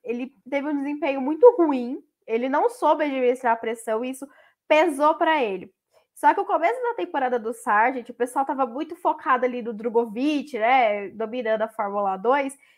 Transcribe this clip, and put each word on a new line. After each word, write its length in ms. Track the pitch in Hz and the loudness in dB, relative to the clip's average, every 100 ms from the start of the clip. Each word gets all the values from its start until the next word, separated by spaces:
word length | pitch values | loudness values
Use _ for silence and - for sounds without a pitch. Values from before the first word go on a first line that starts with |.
ele 280 | - 240 262 _ 254 | -10 -8 -8 _ -8
teve 200 | 277 285 | -6 -4
um 80 | 285 | -4
desempenho 440 | 277 294 311 269 | -4 -4 -4 -2
muito 360 | 262 320 480 349 | -4 6 6 8
ruim. 440 | 320 262 240 285 - _ | 4 0 -4 -8 -14 _
Ele 240 | - 226 262 | -4 -2 0
não 200 | 285 466 | 0 0
soube 340 | - 302 320 | 2 2 2
administrar 520 | 294 269 247 254 240 | 0 0 0 2 0
a 20 | 233 | 0
pressão 480 | 226 226 - 220 | -2 -6 -4 -4
e 60 | 254 | -4
isso 180 | 262 277 _ _ _ - | -10 -14 _ _ _ 2
pesou 480 | 311 339 269 302 311 | 4 4 2 2 2
pra 260 | 330 311 | 2 2
ele. 300 | 226 185 - _ _ _ _ | 0 -4 -10 _ _ _ _
Só 200 | - 294 | 0 2
que 60 | 392 | 2
o 40 | |
começo 360 | 392 330 339 508 | 0 0 0 0
da 120 | 480 | -4
temporada 440 | 466 349 294 254 240 | -4 -4 -2 -2 -2
do 160 | 220 | -4
Sargent, 540 | 247 240 208 240 262 233 | -6 0 2 2 0 -8
o 40 | |
pessoal 300 | 233 254 277 | -6 -4 -2
tava 220 | 269 262 262 | -2 -2 -2
muito 280 | 247 320 | -4 -10
focado 520 | 349 339 311 311 254 247 | -4 -2 0 0 0 0
ali 160 | 247 | -4
no 100 | 226 | -8
Drogovic, 840 | 214 226 226 233 208 285 294 - 220 | -8 -2 -2 -2 -2 -2 -2 -4 -2
né, 500 | 220 262 226 202 196 | 2 4 2 0 -6
dominando 540 | 208 220 254 220 220 | -8 -6 -4 -2 -2
a 60 | 214 | -2
Fórmula 500 | - 202 202 202 190 | -4 -4 -2 -2 0
dois, 380 | 226 285 269 - _ | 0 0 0 -8 _